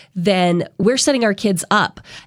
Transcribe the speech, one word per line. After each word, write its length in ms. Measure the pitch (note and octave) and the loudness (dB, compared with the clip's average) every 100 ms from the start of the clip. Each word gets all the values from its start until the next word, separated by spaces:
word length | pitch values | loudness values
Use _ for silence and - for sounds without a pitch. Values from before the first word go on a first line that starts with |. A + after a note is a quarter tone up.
| - F#3+ | -14 -4
then 520 | F3 F#3 F3+ F3 - - | 0 2 2 0 -2 -2
we're 200 | G3+ C4 | 0 2
setting 240 | - C4+ | 2 2
our 100 | A#3 | 0
kids 320 | G3+ G#3 F3+ - | 0 -2 -2 0
up. 300 | G#3 - - - - | 0 0 -6 -20 -20